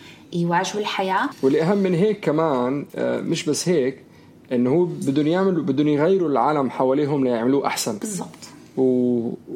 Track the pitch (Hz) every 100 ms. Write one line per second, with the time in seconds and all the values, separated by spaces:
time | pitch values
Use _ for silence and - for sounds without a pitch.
0 | - - - 175 170 175 185 208 208 -
1 | 190 190 277 - 135 151 160 202 190 165
2 | 214 208 160 151 160 127 123 143 - -
3 | 123 120 98 156 151 143 175 165 127 -
4 | - - - - - 123 127 160 180 151
5 | 135 139 151 180 196 165 139 135 151 143
6 | 160 190 160 127 131 151 127 - 131 135
7 | 143 147 127 117 120 139 110 - 131 104
8 | 220 185 - - - - - - 131 127
9 | 123 120 117 - -